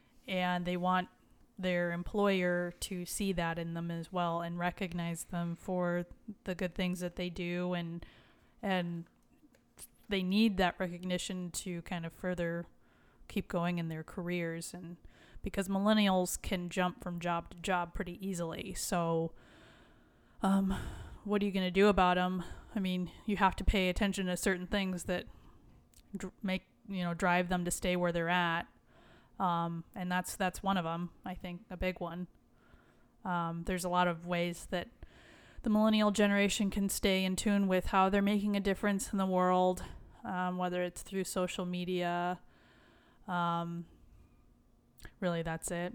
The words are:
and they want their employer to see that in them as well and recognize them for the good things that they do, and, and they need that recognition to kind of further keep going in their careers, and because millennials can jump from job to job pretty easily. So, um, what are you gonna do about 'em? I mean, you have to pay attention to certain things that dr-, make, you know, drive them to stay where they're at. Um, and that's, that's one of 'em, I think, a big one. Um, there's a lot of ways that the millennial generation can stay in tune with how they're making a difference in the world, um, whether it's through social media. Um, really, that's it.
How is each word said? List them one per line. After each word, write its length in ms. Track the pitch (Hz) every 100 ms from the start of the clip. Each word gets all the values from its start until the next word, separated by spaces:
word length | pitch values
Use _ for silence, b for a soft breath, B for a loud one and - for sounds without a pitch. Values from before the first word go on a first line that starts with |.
| b - -
and 380 | 185 180 180
they 140 | 175 180
want 300 | 180 185 180 _ _ - - -
their 340 | 185 175 175
employer 800 | 170 175 208 202 190 180 175 175 -
to 240 | - 180
see 300 | 175 - 196
that 240 | 180 165 165
in 160 | 165
them 160 | 170 170
as 200 | 170 165
well 300 | 185 175 170
and 180 | 170 175
recognize 640 | 175 175 180 175 170 165
them 300 | - 175 170
for 520 | 170 - 180 175 175 175 - - 202
the 100 | -
good 200 | 180 180
things 260 | - 180 180
that 160 | 175 -
they 120 | 180
do, 460 | 170 175 175 180
and, 320 | 175 170 170 b b b b b b
and 420 | 202 185 175 170 165 _ _ _ - _ _ - - _ -
they 140 | 196
need 340 | 180 202 226 190
that 200 | 180 -
recognition 720 | 180 175 180 180 - 185 180
to 320 | - 190 175
kind 240 | - 175 165
of 60 |
further 500 | - 180 175 170 170 170 - b b b b -
keep 200 | - -
going 300 | 180 170 175
in 100 | 165
their 160 | 160
careers, 680 | 156 - 175 175 170 165 165
and 240 | 180 175 175 b b b b
because 240 | 196 202 190
millennials 720 | 196 202 214 202 185 180 -
can 280 | - 185 175
jump 340 | 185 180 175
from 160 | 180 175
job 320 | 175 170 170
to 60 | 175
job 360 | 170 180 175
pretty 320 | - 180 175
easily. 480 | 190 175 165 - -
So, 600 | 190 - 175 165 165 165 b b b b b b b b b b b
um, 300 | 190 196 196 196 B B B B
what 180 | 202 208
are 20 |
you 60 | 202
gonna 220 | 190 185
do 160 | 180 208
about 300 | 196 180 180
'em? 260 | 180 185 B B B 208
I 20 |
mean, 320 | 190 185 180 -
you 120 | - 202
have 180 | 190 -
to 80 |
pay 240 | 190 202 180
attention 380 | 175 202 196 185
to 100 | 175
certain 320 | 196 185 185
things 360 | 202 190 185
that 200 | - 180 - b b b b b _ - - 196
dr-, 160 | 185 -
make, 260 | 196 185 - _ -
you 140 | 196
know, 120 | 175
drive 340 | 170 185 175 180
them 160 | 180
to 60 | 175
stay 240 | - 185 180
where 160 | 175
they're 160 | 170 165
at. 400 | 180 170 165 - _ b b b b b -
Um, 420 | 185 170 170 170 - -
and 140 | 180
that's, 260 | 180 180 -
that's 260 | 190 -
one 140 | 190 196
of 100 | 165
'em, 240 | 170 175 -
I 100 | 196
think, 280 | 180 180 175 -
a 80 | 180
big 220 | 185 180
one. 300 | 170 175 180 _ _ b b b b b b _
Um, 400 | 190 175 165 170 170
there's 180 | 185
a 40 | 175
lot 180 | 180 180
of 180 | 165
ways 440 | 175 175 175 165 -
that 180 | 180 233 - b b b b b b
the 60 | -
millennial 420 | 208 220 214 208
generation 580 | 202 208 202 202 - 196
can 180 | 202 196
stay 360 | - 208 190
in 100 | 185
tune 320 | 185 196 202 196
with 200 | 185 -
how 220 | 196 190
they're 140 | 202
making 340 | 202 208 208 202
a 40 |
difference 500 | 196 185 208 196 -
in 80 | 196
the 80 | 190
world, 560 | 185 180 185 185 185 B B B -
um, 340 | 226 185 180 180
whether 240 | 180 180
it's 180 | 180 -
through 220 | - 190
social 420 | 180 190 180 - 180
media. 720 | 180 180 180 175 175 175 180 b b b b b b b b -
Um, 560 | 180 170 170 170 170 165 b b b b b _ _ _ _ _ - - -
really, 240 | 180 170
that's 300 | 165 160 -
it. 220 | 170 180